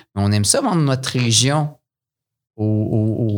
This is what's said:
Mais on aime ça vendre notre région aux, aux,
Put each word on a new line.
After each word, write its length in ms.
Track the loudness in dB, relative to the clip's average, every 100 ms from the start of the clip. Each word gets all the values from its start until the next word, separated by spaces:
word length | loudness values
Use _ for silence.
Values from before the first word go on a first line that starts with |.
| -10 -4
Mais 60 |
on 80 | 0
aime 140 | 0 0
ça 160 | 0
vendre 200 | 0 0
notre 280 | 0 0 -2
région 640 | -2 0 2 2 0 -2 -8 _ _ _ _ _ _ _ -4
aux, 80 | -2
aux, 600 | 0 0 0 0 0 -2